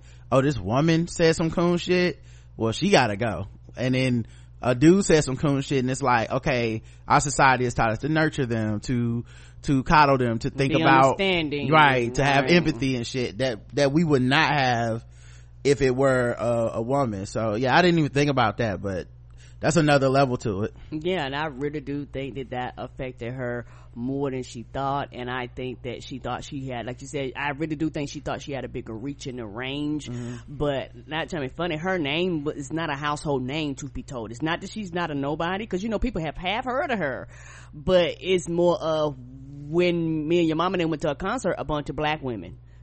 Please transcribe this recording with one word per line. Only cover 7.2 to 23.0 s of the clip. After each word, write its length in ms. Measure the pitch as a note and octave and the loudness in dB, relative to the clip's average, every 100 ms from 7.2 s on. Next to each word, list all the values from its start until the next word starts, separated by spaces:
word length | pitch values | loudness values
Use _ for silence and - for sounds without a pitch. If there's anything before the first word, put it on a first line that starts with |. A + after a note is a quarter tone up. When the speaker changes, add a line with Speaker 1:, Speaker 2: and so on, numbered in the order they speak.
Speaker 1:
society 420 | D3 C3+ C3+ B2+ B2 | 4 4 6 6 2
has 80 | |
taught 180 | - A2+ | 2 2
us 80 | G#2+ | 2
to 100 | C#3+ | 0
nurture 360 | D#3 D#3 - B2 | 2 2 0 -2
them, 340 | A#2 G#2+ G#2 | 0 -2 -2
to, 420 | - B2 A#2+ A#2 - - - - | -2 -2 0 -2 -6 -14 -20 -8
to 200 | - C#3 | 0 0
coddle 340 | - D#3+ C#3+ C3+ | 4 6 6 6
them, 220 | B2 A2+ | 2 0
to 100 | C#3 | -2
Speaker 2:
To 60 | C#3 | -2
Speaker 1:
think 160 | C3+ | 0
Speaker 2:
be 80 | C#3+ | 4
Speaker 1:
about," 300 | C3+ C3+ C3+ D3+ | 6 6 6 4
Speaker 2:
understanding. 500 | F#3+ F3 D3+ D3 C#3+ | 2 0 0 -2 4
Speaker 1:
right, 420 | D#3 C#3+ C3 A#2 C3 | 6 8 6 2 0
to 80 | |
have 200 | C#3 C#3 C3 | 2 4 4
Speaker 2:
Right. 60 | |
Speaker 1:
empathy 440 | F3 D3+ A2+ C3+ B2+ | 4 4 0 -2 -2
and 100 | A#2 | -4
shit 300 | C3 A#2+ F#2+ | -4 -4 -2
that, 220 | C3 G#2+ - B2+ | -4 -4 -4 0
that 180 | C#3+ | 2
we 100 | D3 | 4
would 180 | E3 C#3 | 4 4
not 300 | B2+ C#3+ C#3+ | 4 4 4
have 520 | D3 C3 A#2 A#2 A2+ - - - - - - | 2 2 2 0 -4 -8 -20 -20 -20 -20 -2
if 180 | C3+ C3+ | 2 4
it 140 | C3+ B2+ | 4 4
were 360 | C3+ B2+ B2 - | 4 4 2 0
a, 340 | A#2 A#2 A2+ | 0 0 0
a 80 | A2 | -2
woman. 440 | A#2 C#3 B2+ G2 G2 | 0 0 0 -2 -6
So 280 | A#2 A2+ G#2 | -4 -2 0
yeah, 220 | C3 D3 | 4 6
I 40 | |
didn't 180 | F3 E3+ | 6 4
even 120 | C#3+ | 2
think 180 | C#3 D3 | 2 2
about 280 | C3+ A2 - | 2 2 0
that, 240 | A2+ F#2 | -2 -2
but 260 | G2 F2+ - - - - - - | -4 -6 -8 -14 -20 -20 -20 -4
that's 160 | C#3 E3+ | 2 4
another 320 | D3+ C#3+ C3+ | 6 4 4
level 260 | C3+ C#3 B2 | 4 2 0
to 260 | A#2+ F#2+ | -2 -2
it. 100 | G#2+ - - | -4 -8 -12
Speaker 2:
Yeah, 340 | D#3 E3+ F#3 C#3 | -6 -2 -2 -2
and 80 | |
I 120 | C#3 D#3 | -4 -6
really 340 | B2+ D3 D3+ | -4 -6 -6
do 260 | C3+ C#3+ C3+ | -6 -8 -6
think 300 | C3+ C3+ C3+ | -8 -8 -8
that 140 | B2 | -8
that 240 | B2 B2 - | -6 -6 -8
affected 540 | B2 - | -12 -10